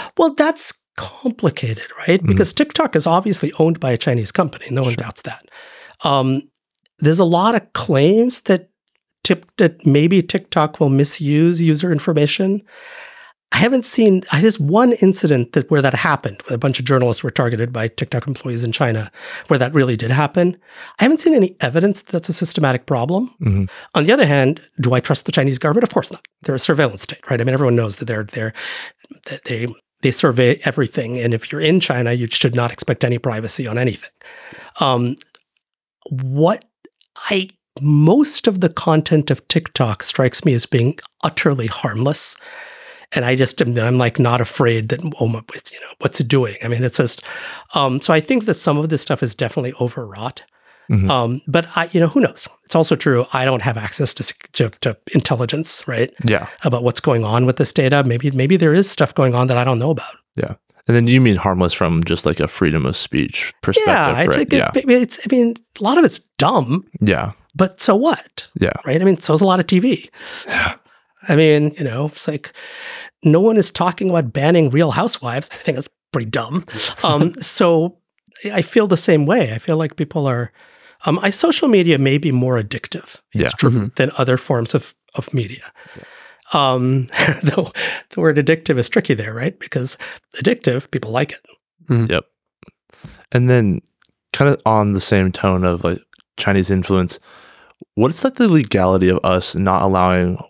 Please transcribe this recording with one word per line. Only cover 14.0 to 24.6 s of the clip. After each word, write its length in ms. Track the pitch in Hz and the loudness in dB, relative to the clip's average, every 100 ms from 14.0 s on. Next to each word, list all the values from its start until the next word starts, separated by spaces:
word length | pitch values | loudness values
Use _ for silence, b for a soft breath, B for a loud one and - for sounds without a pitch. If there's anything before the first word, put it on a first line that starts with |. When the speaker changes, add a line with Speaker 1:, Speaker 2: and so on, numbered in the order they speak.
| 220 185 - | 4 4 2
Speaker 1:
I, 80 | 147 | 2
there's 180 | 220 214 | 2 2
one 340 | 147 202 254 | 0 4 4
incident 600 | 233 190 190 160 135 120 | 4 2 2 2 2 2
that, 160 | 151 127 | -2 0
where 100 | 151 | 2
that 120 | 135 | 2
happened, 480 | 117 170 143 - 98 - | 0 0 -2 -4 -10 -8
where 80 | 120 | -4
a 40 | |
bunch 180 | 139 127 | -2 -2
of 60 | 127 | 0
journalists 380 | 135 123 110 | 2 2 0
were 80 | 131 | -4
targeted 400 | - 120 117 120 | -2 -2 -2 -4
by 160 | 117 113 | -4 -6
TikTok 400 | - 127 123 143 | -6 -6 -6 -6
employees 360 | 127 131 117 117 | -8 -8 -6 -4
in 60 | |
China, 380 | 113 131 110 104 B B B B | -2 0 -2 -6 B B B B
where 100 | 143 | 2
that 140 | 123 | 2
really 220 | 151 127 113 | 2 2 0
did 160 | 113 | 0
happen. 460 | 131 147 180 175 180 B B B B | 0 0 2 0 -2 B B B B
I 40 | |
haven't 180 | 240 320 | 2 4
seen 120 | 339 | 4
any 220 | 294 185 - | 4 2 0
evidence 400 | 131 151 196 196 | -2 0 0 -2
that 100 | - | -6
that's 160 | 175 - | -6 -4
a 40 | |
systematic 520 | 165 165 - 143 123 - | -4 -2 0 0 0 -2
problem. 480 | 131 131 185 247 - | -4 0 -2 -4 -4
Speaker 2:
Mm-hmm. 240 | 127 98 95 B B | 0 0 -2 B B
Speaker 1:
On 100 | - | 0
the 80 | 156 | 2
other 140 | 269 170 | 4 4
hand, 360 | 143 131 160 | 4 2 0